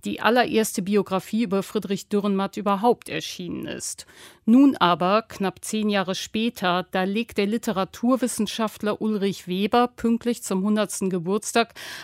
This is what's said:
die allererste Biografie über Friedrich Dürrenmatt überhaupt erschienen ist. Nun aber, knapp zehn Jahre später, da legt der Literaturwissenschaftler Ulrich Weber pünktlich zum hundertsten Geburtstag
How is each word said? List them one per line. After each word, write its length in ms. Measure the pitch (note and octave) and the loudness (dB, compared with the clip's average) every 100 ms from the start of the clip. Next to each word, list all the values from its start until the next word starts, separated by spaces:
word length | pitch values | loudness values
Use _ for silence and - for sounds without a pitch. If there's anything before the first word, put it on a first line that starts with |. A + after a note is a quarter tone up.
die 160 | G3+ - | -8 -2
allererste 600 | G#3+ B3 A3+ A3 G#3 - | 2 4 4 2 0 -2
Biografie 640 | F#3 G3+ F#3+ F#3+ - A3 | 0 0 2 -2 -2 -2
über 200 | A3+ G3 | 0 -2
Friedrich 460 | F3+ G#3+ F3+ G3 - | -2 -4 -4 -6 -2
Dürrenmatt 480 | G#3 G3+ F#3+ G3 - | -2 0 0 -2 -4
überhaupt 500 | G3+ G3 A#3+ A3+ - | -2 2 2 2 -2
erschienen 580 | D#3 - - F3 D#3 - | -8 -8 -10 -8 -8 -8
ist. 420 | B2+ - - - - - - | -10 -10 -12 -16 -20 -20 -4
Nun 320 | - A#3+ C#4 - | 4 8 8 6
aber, 460 | F3 F3 F3+ G#3+ | 4 4 2 2
knapp 400 | - - G3 - | 0 -4 -4 -4
zehn 260 | - A3 G#3+ | -6 -2 0
Jahre 260 | G3+ F3+ F#3+ | 0 -2 -4
später, 720 | - G#3+ A#3 - F#3 F3 F3+ | -6 -2 -2 0 0 0 0
da 120 | F#3+ | -2
legt 340 | F#3 G#3 A#3 - | 0 -2 -2 -2
der 80 | G3+ | 0
Literaturwissenschaftler 1600 | A#3 - F#3+ F#3+ - A#3+ B3+ B3 - G#3 - G#3+ - G#3 G3+ | 0 -2 -2 -4 -2 0 2 0 -2 -4 -2 -4 -4 -4 -2
Ulrich 460 | G#3+ G#3+ G3 F3 - | -2 0 -2 -2 -4
Weber 420 | F3+ G3+ A#3+ B3 | -2 2 2 2
pünktlich 520 | - A3+ A#3 A#3+ A#3+ | 0 0 0 0 -4
zum 220 | - F#3+ | -4 -2
hundertsten 460 | G3+ G#3+ G3+ - F#3+ | 0 0 0 -2 -2
Geburtstag 680 | F#3 E3 G#3 - A#3 A3+ - - - | -2 -2 -4 0 0 0 -4 -16 -14